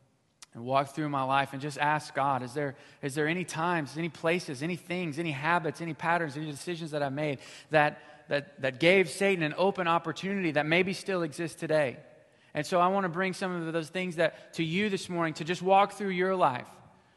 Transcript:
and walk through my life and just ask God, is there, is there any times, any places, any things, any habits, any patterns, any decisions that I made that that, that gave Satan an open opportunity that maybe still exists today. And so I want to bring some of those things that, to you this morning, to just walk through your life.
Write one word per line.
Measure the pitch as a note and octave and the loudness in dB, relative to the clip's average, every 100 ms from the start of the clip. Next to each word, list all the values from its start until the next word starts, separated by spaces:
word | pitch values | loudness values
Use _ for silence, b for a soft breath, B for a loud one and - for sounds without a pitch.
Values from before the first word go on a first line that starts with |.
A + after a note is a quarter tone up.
| _ _ _ _ - | _ _ _ _ -20
and | A#2 | -12
walk | A#2+ C3+ C#3 | 0 0 0
through | - D3+ | -2 -2
my | C#3+ | -2
life | C3 C#3 C3+ | 2 2 2
and | C3+ | -4
just | D3 C#3 | -8 0
ask | D3 D3+ - | 2 2 -2
God, | C#3 C#3 C3 | 0 0 0
is | B2 | -2
there, | C#3 C#3+ C3 B B | -4 -4 -6 B B
is | D3 | -6
there | C3+ D3+ | -2 0
any | F3 | 0
times, | E3 D#3+ E3+ E3+ C3+ C#3+ | -4 -2 0 0 -2 -4
any | E3+ | -6
places, | - E3 F3 E3+ C3 | -2 0 0 -2 -6
any | D#3+ F3 | -4 -6
things, | - F3 E3+ C#3 | -6 -4 -4 -4
any | E3+ | -4
habits, | C3+ D3+ F3 D#3+ - | -2 2 2 0 -4
any | E3 | -8
patterns, | C#3+ E3 E3+ D#3+ C#3 | -4 0 0 0 -6
any | D#3 | -8
decisions | C#3+ - E3 E3 | -8 -8 -8 -6
that | D3 | -4
I | C#3+ | -2
made | C3+ D3+ C3+ B B B | -2 -4 -4 B B B
that | D#3 D3 D3+ - - - | 4 4 0 -14 -20 -4
that, | C#3+ C#3 - | -4 -4 -4
that | C3 C3 | -4 4
gave | E3 G3 E3+ | 6 6 4
Satan | - G3 F#3 | 2 0 2
an | D3+ D3+ | 0 2
open | F#3+ F#3+ E3+ | 0 2 2
opportunity | E3+ E3 - F#3 G3 F3 | 2 0 -6 -4 -2 0
that | C#3+ D3 | 0 4
maybe | E3+ F#3+ | 4 2
still | F#3 - F#3 | -2 -2 -2
exists | E3 C#3 E3 - | -2 -4 -8 -6
today. | D#3+ D#3 C3+ - - - b b b | 0 2 2 -2 -16 -20 b b b
And | D3+ D3 | -6 0
so | F#3 | 4
I | F3+ | 4
want | G3 | 4
to | F#3 | 0
bring | D#3+ F#3+ | -2 -2
some | F3 F#3+ F3+ E3 | -2 -4 -4 -2
of | |
those | E3 D#3 | -4 -4
things | F#3 F3+ D#3+ | -4 -4 0
that, | D#3+ - - | 0 0 -12
to | - | -4
you | E3 F3 G#3+ | -2 0 0
this | F#3+ - | -2 -4
morning, | F3 E3 | -2 -2
to | D3 | -2
just | D#3+ F3 | -4 -2
walk | F3+ G3 G3+ | 4 6 4
through | G3 G3+ | 0 -4
your | F3+ F#3 | 0 0
life. | F#3 D#3 B2 - - - b b | 4 2 2 -8 -18 -20 b b